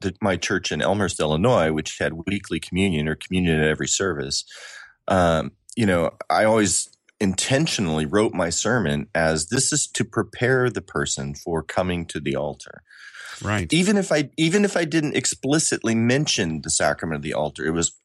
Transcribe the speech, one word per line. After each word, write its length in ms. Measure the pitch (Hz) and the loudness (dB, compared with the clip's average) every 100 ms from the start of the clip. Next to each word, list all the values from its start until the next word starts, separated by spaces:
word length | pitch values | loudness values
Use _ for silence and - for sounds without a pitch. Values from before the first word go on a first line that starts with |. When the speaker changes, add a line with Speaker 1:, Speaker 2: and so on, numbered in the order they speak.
Speaker 1:
th-, 160 | 98 92 | -6 -2
my 160 | 104 90 | -2 0
church 340 | - 95 - | -2 -2 -2
in 120 | 78 | -2
Elmhurst, 360 | 80 104 92 - | 0 0 0 0
Illinois, 540 | 78 78 117 113 80 | 0 2 4 4 2
which 240 | 78 80 - | 0 -4 -4
had 140 | 76 82 90 | -4 -4 -6
weekly 340 | 101 - 82 | -6 -4 -8
communion 480 | - 90 98 78 78 | -4 0 0 0 -2
or 80 | 78 | -4
communion 420 | - 92 87 78 | -4 0 2 2
at 80 | 78 | 2
every 220 | 76 67 | 0 -2
service, 560 | - 98 76 67 - - - - - - _ - | -2 -2 -2 -4 -6 -6 -14 -18 -18 -20 _ 0
um, 440 | 95 85 80 - - - - | 2 4 2 -2 -8 -10 0
you 100 | 104 | 2
know, 240 | 87 82 - - | 2 0 -2 -2
I 160 | 85 | 2
always 440 | 110 110 101 - - _ _ - | 4 4 4 0 -4 _ _ -4
intentionally 840 | 101 95 - 135 160 - 85 78 | -2 0 0 2 2 0 0 0
wrote 300 | 76 101 113 | 2 2 2
my 160 | 87 87 | 2 -2
sermon 560 | - 107 123 82 71 - | 0 0 2 2 0 -2
as, 320 | 82 80 78 - | 0 2 2 0
"This 260 | - - | -2 0
is 140 | - - | 0 -2
to 100 | - | -4
prepare 640 | 101 113 101 - 123 131 123 | -4 -4 -4 -2 2 2 2
the 120 | 101 | -2
person 520 | - - 71 - 69 | -6 -4 -4 -4 -6
for 280 | 73 - 82 | -8 -4 -4
coming 420 | - - 90 87 82 | -2 -2 -2 -2 -6
to 140 | - | -6
the 140 | 71 67 | -4 -4
altar." 460 | 73 - - - - - - - - - | -4 -8 -16 -20 -20 -20 -20 -18 -16 -8
Speaker 2:
Right. 300 | 98 104 85 | -4 -2 2
Speaker 1:
Even 240 | 160 185 202 | 2 4 2
if 140 | 190 | 2
I, 180 | 156 139 - | 0 0 0
even 280 | 160 208 | 2 4
if 120 | 202 180 | 2 2
I 80 | |
didn't 320 | 165 160 151 113 | 0 0 0 0
explicitly 800 | - - 131 151 - 120 113 | -2 -2 0 2 2 0 0
mention 680 | 113 117 135 151 - 82 78 | 2 4 2 2 0 -2 -4
the 80 | 76 | -4
sacrament 460 | - 78 73 85 73 | 0 0 0 -4 -6
of 40 | |
the 100 | 78 | -4
altar, 320 | - 76 - | -4 -4 -4
it 60 | 71 | -2
was, 220 | 82 82 - | 0 -2 -4